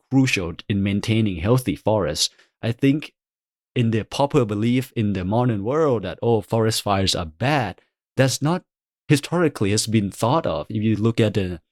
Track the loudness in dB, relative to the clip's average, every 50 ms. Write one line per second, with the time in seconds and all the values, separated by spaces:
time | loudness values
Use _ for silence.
0 | _ _ 2 2 4 4 2 -2 -2 -4 -8 -8 -6 -4 -2 0 0 0 0 -2
1 | 0 0 0 2 2 0 -2 -2 0 2 2 2 2 -2 -4 -2 -2 0 0 0
2 | 0 -2 -2 -2 -4 -4 -6 _ _ _ _ _ -6 -6 -2 0 2 2 2 0
3 | -2 -10 -16 _ _ _ _ _ _ _ _ _ _ _ _ 0 0 2 0 0
4 | -2 -4 -2 -2 -2 0 2 0 0 0 0 -2 0 0 0 0 -2 -2 -4 -2
5 | -2 0 0 -2 -2 0 0 2 2 2 0 -2 -2 -2 0 0 2 2 2 0
6 | -2 -6 -8 -4 0 2 2 2 0 0 0 2 2 2 0 0 0 0 0 2
7 | 2 0 0 -2 -4 -8 -6 -4 -2 0 0 0 -2 -4 -6 -10 _ _ _ _
8 | _ _ _ 0 2 2 0 0 -2 -2 -2 -2 -4 _ _ _ _ _ _ _
9 | _ 0 0 0 0 -2 -2 0 0 0 0 0 -2 0 0 0 0 0 0 0
10 | 0 0 -2 -2 0 0 0 0 0 -2 -4 -4 -6 -6 -6 -2 0 0 0 0
11 | 0 0 0 2 0 0 0 -2 -4 -4 -6 -10 -16 _